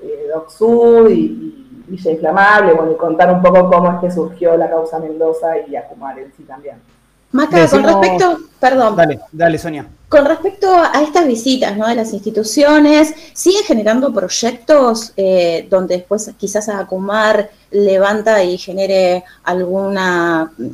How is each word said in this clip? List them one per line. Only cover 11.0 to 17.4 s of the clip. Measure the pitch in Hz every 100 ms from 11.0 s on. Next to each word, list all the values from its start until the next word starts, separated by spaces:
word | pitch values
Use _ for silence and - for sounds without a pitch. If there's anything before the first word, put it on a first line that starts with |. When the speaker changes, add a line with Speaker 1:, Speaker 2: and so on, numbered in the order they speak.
Speaker 2:
estas | 302 349 311
visitas, | 226 269 254 196 202
¿no? | 220
de | 240
las | 220
instituciones, | 196 220 214 220 302 285 302 294 302 311 - -
¿siguen | - 330 392
generando | 403 233 214 240 277
proyectos, | 214 185 - 233 247 - 294 247 226 - -
eh, | 190 185 170 165 -
donde | 190 180 180
después | 180 214 220 -
quizás | 196 208 214
Acumar | 202 180 185 196 214 214 214